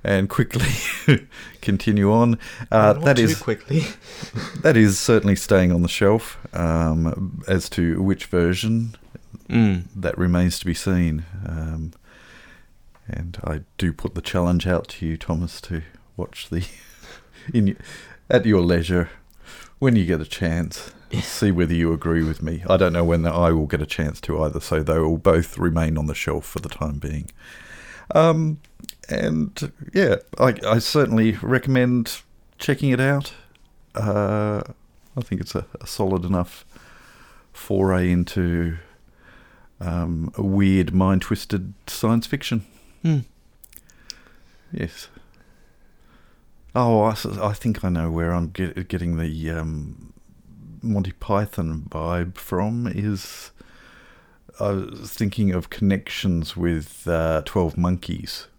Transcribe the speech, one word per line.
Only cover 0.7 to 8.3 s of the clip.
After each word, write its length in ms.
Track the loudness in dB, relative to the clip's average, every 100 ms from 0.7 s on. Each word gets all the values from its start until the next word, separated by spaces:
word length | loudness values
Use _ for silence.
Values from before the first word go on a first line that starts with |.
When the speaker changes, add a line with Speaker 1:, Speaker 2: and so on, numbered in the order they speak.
| 0 -4 -2 4 4 2 -20
Speaker 1:
<laughs> 180 | -20 -6
continue 520 | -2 0 2 4 4
on. 220 | 6 4 2 -4 -14 0
Uh, 220 | 6 6
Speaker 2:
Not 60 | 6
Speaker 1:
that 140 | 4 6
Speaker 2:
too 80 |
Speaker 1:
is, 160 | 4 2
Speaker 2:
quickly. 400 | -4 -6 -2 -2 -2 -10 -18 -16
<laughs> 400 | -12 -10 -10 0
Speaker 1:
that 140 | 4 6
is 240 | 6 4
certainly 340 | 4 4 4
staying 380 | 2 4 6 6
on 100 | 4
the 60 | 2
shelf. 500 | 4 4 4 0 -14 -12
Um, 880 | -4 0 2 2 2 0 -2 -6 -8 0
as 200 | 0 0
to 300 | 0 0 2
which 260 | 0 0
version, 680 | 0